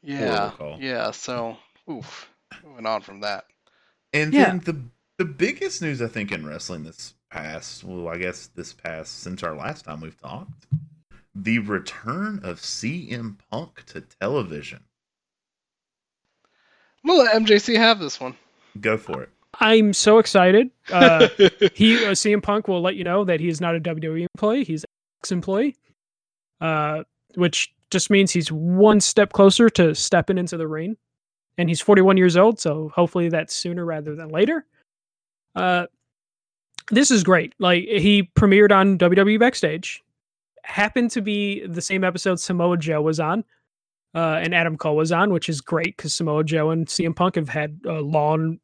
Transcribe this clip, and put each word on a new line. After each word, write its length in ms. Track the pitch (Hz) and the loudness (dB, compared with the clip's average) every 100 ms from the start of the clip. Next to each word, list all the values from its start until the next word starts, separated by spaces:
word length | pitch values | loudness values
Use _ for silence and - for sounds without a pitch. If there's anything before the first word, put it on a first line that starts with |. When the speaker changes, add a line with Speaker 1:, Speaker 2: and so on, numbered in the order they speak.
Speaker 1:
Yeah. 360 | 151 139 110 113 101 | -12 -8 -4 -4 -6
Speaker 2:
Horrible 80 | - | -10
call. 200 | 76 78 | -16 -12
Speaker 1:
Yeah, 300 | 135 123 110 | -10 -8 -8
so, 440 | - - 123 117 113 _ _ - | -10 -12 -10 -10 -14 _ _ -16
oof. 360 | 135 135 - - _ _ - 156 | -16 -14 -20 -20 _ _ -20 _
Moving 200 | 127 113 | -10 -6
on 140 | 110 | -6
from 180 | 98 98 | -8 -12
that. 240 | 104 98 - _ _ _ _ _ _ | -10 -10 -14 _ _ _ _ _ _
Speaker 2:
And 220 | 147 156 | -4 0
Speaker 3:
Yeah. 120 | 277 226 | 2 2
Speaker 2:
then 140 | 185 | 0
the, 220 | - 151 120 _ _ _ | -8 -10 -14 _ _ _
the 80 | 170 | -10
biggest 560 | 139 196 370 392 - | -4 -4 -4 -10 -8
news, 200 | 165 131 | -8 -8
I 60 | 117 | -8
think, 240 | 113 101 | -8 -10
in 140 | 92 76 | -10 -12
wrestling 380 | 76 - 85 | -16 -14 -14
this 300 | 78 - - _ _ | -16 -20 -20 _ _
past, 520 | 87 76 80 - - | -16 -14 -14 -16 -18
well, 240 | 92 90 85 | -16 -12 -12
I 40 | 85 | -8
guess 300 | 90 90 - | -10 -10 -18
this 260 | - 82 | -18 -18
past, 480 | - 82 80 80 - | -16 -14 -14 -16 -18
since 220 | 90 92 | -16 -12
our 120 | 85 76 | -10 -10
last 300 | 92 156 - | -12 -14 -16
time 160 | 76 | -16
we've 180 | 80 - | -18 -20
talked, 480 | - 95 190 - _ - - _ _ - _ | -18 -18 -18 -20 _ -10 -10 _ _ -20 _
the 260 | 101 98 117 | -12 -4 -4
return 840 | 104 98 - - 107 156 208 208 | -4 -8 -8 -14 -12 -8 -8 -10
of 160 | 92 85 | -12 -12
C 500 | - - 113 170 - | -12 -10 -10 -10 -12
M 280 | 120 113 101 _ | -12 -12 -16 _
Punk 360 | 110 170 - _ | -14 -12 -20 _
to 160 | 80 | -20
television. 840 | - _ 101 139 95 76 69 - _ _ _ _ _ _ _ _ _ _ _ _ _ _ _ _ _ _ _ _ _ _ | -20 _ -6 -4 -6 -12 -16 -20 _ _ _ _ _ _ _ _ _ _ _ _ _ _ _ _ _ _ _ _ _ _
Speaker 1:
I'm 60 | 294 | 2
gonna 140 | 359 | 4
let 120 | 240 220 | 4 2
M 100 | 220 | 4
J 140 | 208 | 2
C 160 | 220 226 | 4 2
have 240 | 226 214 | 2 2
this 200 | 156 - | -4 -10
one. 160 | 127 127 _ _ _ 104 | -12 -14 _ _ _ -8
Speaker 2:
Go 180 | 110 110 | -4 -4
for 260 | - 67 | -6 -12
it. 60 | 62 _ _ - | -12 _ _ -2
Speaker 3:
I'm 340 | 214 226 208 | 4 4 4
so 240 | 190 - 220 | 2 6 6
excited. 520 | 220 196 180 202 254 _ - | 6 4 6 6 2 _ -4
Uh, 360 | 185 - 160 - - 196 | 6 6 8 4 6 2
Speaker 1:
<laughs> 220 | - 196 | 4 0
Speaker 3:
he, 300 | - 220 233 214 | 4 4 4 0
uh, 100 | 190 | 0
C 180 | 214 | 0
M 80 | 208 | 0
Punk 260 | - 208 208 | 0 -4 -2
will 140 | 180 | -2
let 140 | 175 190 | -2 -4
you 80 | |
know 200 | 175 185 196 | -2 -2 0
that 140 | 165 | -2
he 80 | 170 | -2
is 140 | 156 | -4
not 140 | 175 165 | -4 -4
a 40 | |
W 220 | 165 160 | -4 -8
W 220 | 160 160 | -6 -6
E 40 | 175 - | -8 -4
employee. 280 | 214 254 | -2 -2
He's 200 | 247 160 | -4 -8
an 60 | - _ _ _ | -10 _ _ _
ex-employee, 540 | - 180 165 196 285 - _ _ _ _ _ _ _ _ | -6 -6 -4 -2 -2 -6 _ _ _ _ _ _ _ _
uh, 420 | 160 156 151 156 - _ _ - | -4 -2 -4 -6 -12 _ _ -2
which 380 | 175 - - _ _ | -2 -2 -8 _ _
just 180 | 190 - | -6 2
means 220 | 196 196 | 2 2
he's 200 | 180 156 | 0 -4
one 480 | 156 165 185 214 214 | -4 -2 4 6 6
step 320 | - - 202 | 2 2 2
closer 360 | - 196 - 226 | 6 6 8 4
to 220 | - 170 151 | 6 2 2
stepping 420 | - 180 - 185 | 0 0 2 -2
into 200 | 175 170 | -2 -6
the 100 | 156 | -8
ring. 300 | 156 175 220 _ _ _ _ _ - | -8 -8 -12 _ _ _ _ _ -4
And 120 | 170 | -2
he's 100 | 165 | 0
forty-one 380 | - 202 190 190 | 4 6 8 6
years 180 | 185 170 | 6 6
old, 240 | 214 220 | 4 4
so 320 | 165 151 156 | -4 -4 -4
hopefully 360 | - 175 180 170 | 0 0 0 -2
that's 260 | 165 - - | -2 -4 -8
sooner 300 | 175 175 170 | -8 -6 -6
rather 280 | 156 151 151 | -8 -8 -12
than 120 | 160 | -6
later. 360 | 156 220 320 - _ _ _ _ _ _ _ _ - | 0 0 0 -8 _ _ _ _ _ _ _ _ -4
Uh, 300 | 180 180 175 _ _ _ _ _ _ _ _ - - | 0 0 -4 _ _ _ _ _ _ _ _ -20 0
this 200 | 214 277 | 2 4
is 120 | 233 | 2
great. 300 | 175 180 170 _ | 4 2 2 _
Like, 260 | 180 175 185 | 2 2 0
he 440 | 208 185 208 185 - | 0 4 2 2 2
premiered 360 | 208 196 208 196 | 6 6 6 6
on 220 | 196 185 | 4 4
W 180 | 175 185 | 4 4
W 200 | 196 214 | 4 4
E 20 | |
Backstage. 640 | 240 - 165 156 - - _ _ _ _ _ _ - | 2 2 -4 -4 -10 -14 _ _ _ _ _ _ -10
Happened 460 | - 208 254 240 | -2 0 0 -2
to 100 | 247 | -2
be 440 | 202 208 202 202 190 | -4 -2 -4 -6 -8
the 160 | 170 | -10
same 220 | - 190 | -6 -2
episode 360 | 185 180 196 180 | -2 -2 -4 -4
Samoa 340 | - 180 170 175 | -2 0 0 0
Joe 240 | 156 156 | -2 -2
was 200 | 151 160 | -2 -2
on, 240 | 156 196 - _ _ _ _ _ _ | -2 -4 -6 _ _ _ _ _ _
uh, 260 | 165 165 156 | -4 -2 -2
and 100 | 165 | 0
Adam 220 | 175 165 156 | 0 0 -2
Cole 200 | 160 151 | -2 0
was 160 | 160 | 0
on, 180 | 170 208 | 2 2
which 160 | 175 - | 0 -2
is 140 | 147 | -8
great 340 | - 165 156 - | -4 -4 -4 -8
'cause 160 | 156 | -10
Samoa 300 | - 165 151 | -4 -2 -2
Joe 280 | 156 160 156 | 0 0 0
and 180 | 165 160 | -2 -4
C 160 | - 170 | -4 -4
M 80 | |
Punk 220 | - 180 180 | 0 -2 -2
have 120 | 147 | -6
had 320 | 156 151 151 - | -6 -8 -8 -8
a 160 | 160 | -6
long 580 | 147 156 151 160 160 165 | -2 0 0 0 -2 -6